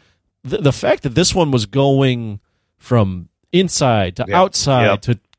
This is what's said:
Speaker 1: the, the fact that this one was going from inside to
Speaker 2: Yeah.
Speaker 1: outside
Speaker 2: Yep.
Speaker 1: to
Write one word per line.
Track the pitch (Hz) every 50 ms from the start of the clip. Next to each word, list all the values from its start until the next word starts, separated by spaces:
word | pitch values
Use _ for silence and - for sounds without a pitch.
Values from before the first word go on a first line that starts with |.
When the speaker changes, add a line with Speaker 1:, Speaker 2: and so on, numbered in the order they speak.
| _ _ _ _ _ _ _ _ -
Speaker 1:
the, | 131 202 208
the | 175 139 -
fact | - - 202 403 - -
that | 139 113
this | 139 185 - -
one | 185 170 147
was | 131 120 104
going | - - 139 139 139 139 135 135 131 127 120 117 110 101 101 - _ _ _ _ _ _ _
from | - - 127 117 104 95 92 90 82 - _ _ _ _ -
inside | 175 190 170 - - 151 127 117 107 95 - 90
to | - - 95
Speaker 2:
Yeah. | 101 180
Speaker 1:
outside | 185 - - - - 143 135 127 113
Speaker 2:
Yep. | 104 98 101 -
Speaker 1:
to | 120 117 - _ _ _